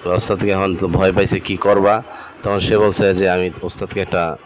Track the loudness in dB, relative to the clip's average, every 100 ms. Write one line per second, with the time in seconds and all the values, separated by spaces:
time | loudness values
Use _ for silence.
0 | 0 -2 0 -2 0 0 0 -2 0 2
1 | 2 2 0 -2 -4 -2 2 4 4 2
2 | -2 -18 -18 -10 -4 -2 2 4 2 2
3 | 2 2 2 2 -2 -4 -10 -8 -8 -6
4 | -2 -2 -2 -6